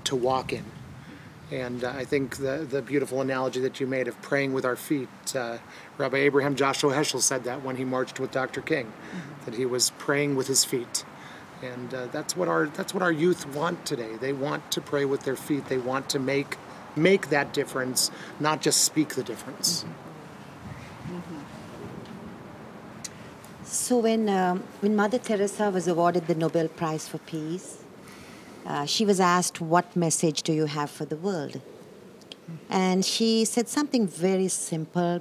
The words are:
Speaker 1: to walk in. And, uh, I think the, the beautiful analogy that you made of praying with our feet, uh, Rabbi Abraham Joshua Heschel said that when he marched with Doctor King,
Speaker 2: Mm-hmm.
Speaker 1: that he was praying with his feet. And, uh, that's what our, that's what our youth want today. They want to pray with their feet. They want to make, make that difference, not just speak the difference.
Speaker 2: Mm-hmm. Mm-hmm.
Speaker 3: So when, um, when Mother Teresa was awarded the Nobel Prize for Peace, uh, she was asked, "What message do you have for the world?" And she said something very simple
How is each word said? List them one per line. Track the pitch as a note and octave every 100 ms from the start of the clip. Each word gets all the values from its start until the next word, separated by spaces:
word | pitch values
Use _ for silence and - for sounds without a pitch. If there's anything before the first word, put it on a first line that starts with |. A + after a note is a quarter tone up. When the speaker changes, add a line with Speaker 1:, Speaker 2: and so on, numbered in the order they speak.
| -
Speaker 1:
to | C3
walk | B2 C3 B2+
in. | A#2+ - - - - - - - - -
And, | C#3 B2 B2 B2
uh, | C3+
I |
think | B2 C#3+ C3 -
the, | C3+ C#3 D3+
the | C#3
beautiful | A#2 C#3+ C3 C3
analogy | C3+ C3 C3 B2+
that | C3 -
you | C3
made | C3 B2
of | A#2
praying | - C#3 C#3
with | C3+ B2+
our | A#2+
feet, | - D3 B2 - -
uh, | C3+ A#2 A#2 - - - -
Rabbi | C3+ C3+
Abraham | C#3+ C#3 C#3 C3+
Joshua | C3+ C3+ D3
Heschel | C3+ D3 B2+
said | - C3 A#2+
that | C3+
when | C3 B2+
he | C3
marched | B2+ B2+ -
with | C3
Doctor | C3+ C3 C#3
King, | - D#3 A2+
Speaker 2:
Mm-hmm. | - - F#3 C#3+ - -
Speaker 1:
that |
he | A2+ B2+
was | B2 - -
praying | - C#3+ D3 C3+
with | C3
his | C3+ -
feet. | B2 A#2 - - - - - - -
And, | B2+ B2 B2
uh, | C3 A#2+
that's | D3+ D3+ E3+
what | E3+
our, | E3 D#3
that's | D3 G3
what | F#3+
our | F3+
youth | D#3 F3 E3+ C#3+
want | C#3+ E3+ F3 -
today. | C3+ A2 A2+
They | C3
want | C#3 C#3+ D3+ -
to | -
pray | C#3+ D3 C#3
with | C3+
their | - B2
feet. | - C#3+ -
They | C3
want | A#2+ C3 C3+
to | C#3+
make, | C3 C#3 C#3 - - - - D3+
make | E3+ F#3+ C#3
that | D3 C#3
difference, | - C3+ C3+ B2+ B2 - - - -
not | D3+ D3+
just | D#3 -
speak | - D#3 D3+ -
the |
difference. | B2 G#2+ - - - - -
Speaker 2:
Mm-hmm. | - - - - - - - - - - - - F3+
Mm-hmm. | F3 D#3 D3 - - C3 C3+ - - - - - - - - - - - - - - - - -
Speaker 3:
So | - - - B3
when, | A3+ A3+ G#3+
um, | F#3+ F3+ F#3 - -
when | G3+ G#3+
Mother | G#3 A#3+
Teresa | - G#3 G3+ - G#3
was | F#3 E3+
awarded | E3+ F3 F3 E3
the | D#3+
Nobel | D#3+ E3 D#3+
Prize | - E3 D#3 -
for | D#3+
Peace, | - D#3+ D#3 F3+ - - - - - - - - - - -
uh, | D3 C#3+
she | - G#3
was | F#3
asked, | F3+ F3+ E3+ -
"What | E3 F3 F3 F3+
message | E3+ - E3+ C#3+
do | -
you | D#3 D3+
have | D3+ D3
for | - D3
the | D#3
world?" | F#3+ F3+ C3+ C#3 - - - - - - - - - E3 -
And | F#3+ F#3 F#3 F#3+
she | - A3+ A3+ A3
said | - G#3+
something | - D4 B3+ G3
very | D#3 F#3 F#3 F#3
simple | - - E3 D#3 F3+ F3 E3+